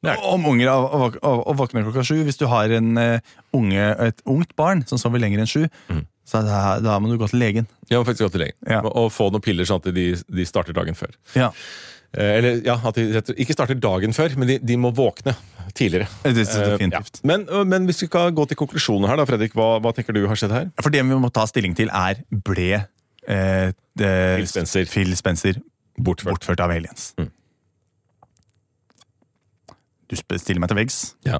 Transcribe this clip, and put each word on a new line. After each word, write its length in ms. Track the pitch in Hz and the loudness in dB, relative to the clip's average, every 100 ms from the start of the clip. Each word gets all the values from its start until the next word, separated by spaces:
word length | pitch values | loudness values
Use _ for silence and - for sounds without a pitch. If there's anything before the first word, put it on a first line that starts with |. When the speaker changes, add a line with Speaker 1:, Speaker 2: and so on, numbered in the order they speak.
Speaker 1:
Det 80 | - | -2
er 80 | - | -2
det. 60 | 196 | 0
Speaker 2:
Om 200 | 185 151 | 0 4
unger 220 | 123 127 | 4 4
av, 180 | 135 127 | 2 2
av, 280 | 143 123 110 | 0 0 0
av, 200 | 147 120 - | 0 0 0
å 80 | |
våkne 300 | 139 123 117 107 | 0 0 0 -2
klokka 160 | 123 | -2
sju, 200 | 123 156 | 0 0
hvis 140 | 151 135 | 0 0
du 80 | 135 | 2
har 240 | 120 107 | 2 4
en, 260 | 113 113 117 | 2 2 2
eh, 220 | 117 117 - - _ | 2 0 -4 -20 _
unge, 320 | 139 107 98 104 104 | 0 2 2 2 2
et 240 | 117 - - | 0 -2 -2
ungt 280 | 135 170 - | -2 0 0
barn 260 | 160 190 123 | 0 0 -2
som 120 | 123 | -2
sover 240 | 120 120 | 0 0
lenger 200 | 110 101 | 0 0
enn 40 | 113 | 0
sju, 220 | 147 160 - - | 0 -2 -4 -6
Speaker 1:
Mhm. 140 | 82 76 _ - | -6 -6 _ -6
Speaker 2:
så 160 | 110 | -2
da, 380 | 107 101 98 98 | 0 2 2 0
da 180 | 110 101 | 0 0
må 80 | 110 | 0
du 80 | 117 | 0
gå 100 | 107 | 0
til 80 | 123 | 0
legen. 280 | 117 104 113 _ - | 2 0 -4 _ 0
Speaker 1:
Ja, 100 | 120 | 0
må 40 | 120 | 2
faktisk 200 | 117 104 | 0 0
gå 60 | |
til 80 | 92 | 0
legen. 180 | 78 - - | -4 -6 -2
Speaker 2:
Ja. 140 | 110 | -2
Speaker 1:
Og, 80 | 110 - | 0 0
og 120 | 113 | 0
få 180 | - 101 | 2 0
noen 120 | 104 | 0
piller 220 | 104 87 | -2 -2
sånn 140 | 92 95 | 0 0
at 160 | 95 | 0
de, 140 | 90 90 | -2 0
de 300 | 90 - 90 | -2 -4 -6
starter 280 | 87 101 87 | -2 -2 -2
dagen 200 | 85 87 | -4 -4
før. 200 | - - - _ | -6 -10 -14 _
Speaker 2:
Ja. 180 | 131 123 - - - - - _ | 0 0 -2 -18 -18 -20 -20 _
Speaker 1:
Eh, 220 | - 104 107 | -2 2 2
eller, 200 | 120 120 | 2 2
ja, 100 | 110 120 | 0 0
at 180 | 117 | 0
de 120 | 110 113 | 0 0
rett, 180 | 110 - - | 0 -2 -6
ikke 160 | - | -4
starter 240 | 151 123 131 | -2 -2 0
dagen 340 | 110 92 107 | 0 0 0
før, 220 | - 156 131 | 2 0 0
men 120 | 123 | 0
de, 100 | 131 | 0
de 180 | 117 120 | 0 2
må 140 | 123 | 2
våkne 420 | 120 123 - 139 120 - - 92 | 2 0 0 -4 -4 -8 -18 -16
tidligere. 360 | - 117 85 104 - | -2 0 0 -2 -2
Speaker 2:
Det 120 | 143 | 0
synes 200 | 117 107 | 2 2
jeg 120 | 110 101 | 2 0
Speaker 1:
Eh, 60 | |
Speaker 2:
definitivt. 460 | 104 98 90 - - | 2 0 -2 -8 -4
Speaker 1:
ja. 60 | - | 0
Men, 180 | 185 196 | 0 0
øh, 160 | 190 | 0
men 220 | 190 190 185 | 2 2 2
hvis 160 | 170 | -2
vi 60 | 170 | 0
skal 240 | 175 175 | 2 2
gå 120 | 160 147 | 2 -2
til 80 | 147 | -2
konklusjonen 520 | 143 - - 104 98 | -4 -2 0 2 2
her 80 | 139 | 2
da, 80 | |
Fredrik, 300 | 135 117 110 | 2 2 0
hva, 240 | - 113 113 | 2 2 4
hva 120 | 113 | 0
tenker 180 | 110 113 | -2 -2
du 140 | 104 98 | 0 0
har 100 | 107 | 0
skjedd 160 | 104 | 0
her? 140 | 117 180 - | -2 -4 -2
Speaker 2:
For 80 | 151 | 0
det 100 | 147 | 2
vi 140 | 131 131 | 2 2
må 140 | 123 | 2
ta 140 | 113 110 | 2 0
stilling 280 | - 98 | 0 -2
til 140 | 85 110 | 0 0
er, 320 | 98 92 98 - | 2 0 -2 -4
ble, 520 | 104 98 92 90 101 101 _ _ _ | -6 -2 0 0 0 -2 _ _ _
eh, 500 | - 101 95 95 92 90 _ - | -6 -2 2 2 0 -4 _ -2
det 160 | 101 92 92 92 | 0 2 2 0
Speaker 1:
Phil 100 | 92 | -2
Spencer. 380 | 98 85 95 | -4 -2 -2
Speaker 2:
Phil 300 | 90 - 92 90 | -2 0 0 0
Spencer 460 | - 87 98 92 - _ _ - | -2 0 0 -2 -6 _ _ -4
Speaker 1:
Bortført. 360 | 90 90 - | -2 -2 -4
Speaker 2:
bortført 260 | 90 - 87 | -4 -4 -2
av 100 | 87 | 0
aliens? 420 | 85 82 - - - | -2 -6 -12 -14 -8
Speaker 1:
Mm. 140 | 78 _ _ _ _ _ _ _ _ _ _ _ _ _ _ _ _ _ _ _ _ _ _ _ - - _ _ _ | -10 _ _ _ _ _ _ _ _ _ _ _ _ _ _ _ _ _ _ _ _ _ _ _ -20 -20 _ _ _
Speaker 2:
Du 60 | 101 | -10
sp-, 200 | - 92 | -6 -6
stiller 220 | - 92 | -2 -2
meg 100 | 90 | 0
til 60 | 104 | 0
veggs. 180 | 117 - - - | 0 -4 -8 -6
Speaker 1:
Ja. 140 | 139 | -4